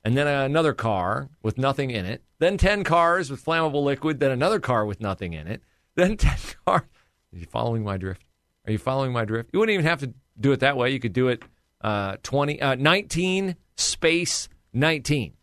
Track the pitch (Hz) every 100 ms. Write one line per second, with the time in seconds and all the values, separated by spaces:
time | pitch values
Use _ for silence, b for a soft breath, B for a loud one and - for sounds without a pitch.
0 | 104 127 147 143 135 151 160 123 117 98
1 | 90 120 139 _ 110 117 135 139 135 113
2 | 90 - _ _ 165 196 190 208 185 170
3 | 170 180 143 135 - 165 160 143 143 139
4 | 156 143 139 123 160 214 - 120 107 98
5 | 107 92 90 80 78 - _ _ _ -
6 | 180 220 - - - - - 180 - _
7 | _ _ _ 87 85 117 117 117 104 95
8 | 95 95 _ _ _ _ - 107 - 135
9 | 131 120 107 110 117 180 220 202 160 160
10 | 135 - _ - 135 139 131 139 123 135
11 | 117 95 127 117 - _ _ _ 107 104
12 | 98 98 - 139 143 147 135 127 143 190
13 | 202 160 185 185 190 175 _ - - -
14 | 165 170 175 - - _ _ 117 156 156
15 | 123 147 92 _